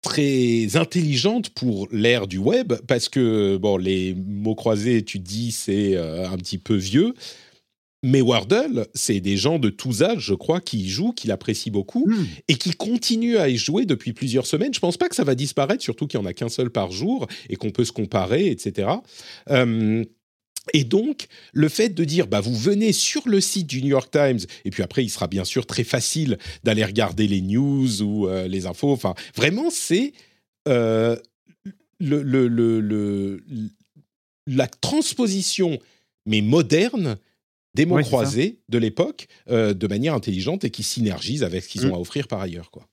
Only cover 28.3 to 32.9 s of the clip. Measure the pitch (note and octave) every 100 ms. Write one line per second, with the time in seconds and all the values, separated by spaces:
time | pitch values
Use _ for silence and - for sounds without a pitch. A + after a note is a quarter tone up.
28.3 | F#2 F#2 F#2+ F#2 F2 C#3+ C3+ G2 F#2 -
29.3 | - C3+ G3+ E4 E4+ - F3 C#4+ - _
30.3 | _ _ _ - B2 A2+ A2+ A#2 A#2 -
31.3 | _ _ _ G3 - _ _ D#3 D3 C#3
32.3 | C3 B2 A#2 A#2 A2+ G#2